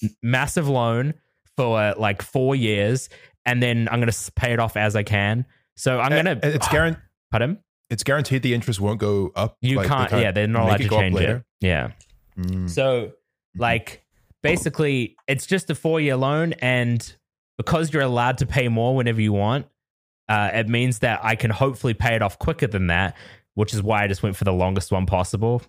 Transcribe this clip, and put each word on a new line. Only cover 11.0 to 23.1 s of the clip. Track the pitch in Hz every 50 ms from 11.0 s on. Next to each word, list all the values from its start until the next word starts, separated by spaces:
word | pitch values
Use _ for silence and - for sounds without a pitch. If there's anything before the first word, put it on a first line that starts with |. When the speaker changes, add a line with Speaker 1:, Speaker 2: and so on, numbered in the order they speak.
Speaker 1:
change | 98 92 95
it. | 95
Speaker 2:
later. | 85 - 117 127 - _ _ _
Speaker 1:
Yeah. | 98 92 85 73 62 - - - - _ - _ _ _ _ 92
Speaker 2:
Mm. | 90 90 92 92 92 90
Speaker 1:
So, | 85 147 135 135 127 120 110
Speaker 2:
Mm-hmm. | - - _ _ _ _ _ _ _ _ 98
Speaker 1:
like, | 120 117 117 113 - - - - _ _ _ _ _ _ _ _
basically, | - 147 175 175 - 170 - - 156 143 139 127 117 107 - _ _ -
it's | 139 131 -
just | - 185 190 - -
a | 151
four-year | - - 160 160 160 151 143 131
loan, | 127 131 135 147 156 165 165 -
and | - 123 127 127 123 120 120 120 117 - - - _ _ _ _ _ _ _ _ -
because | - - 175 160 165 151
you're | 143 151
allowed | 139 131 123 120 120 127 131 -
to | 139
pay | 110 - 147 127 120
more | 113 113 117 123 131
whenever | 135 120 120 113 113
you | 107 107
want, | 104 101 101 107 127 143 139 - _ _ _ _ _ _ _ _ _ _ _ -
uh, | 110 104 104 95
it | - 113 110 107
means | 120 117 127 127 120 -
that | - 120 107 -
I | 110 110 113
can | 110 - 110
hopefully | 107 - 135 139 127 - - 127 110
pay | - 120 120 113
it | 110
off | 110 98 - -
quicker | - 165 160 - 147
than | 95 87 95 95 85
that, | 85 87 98 90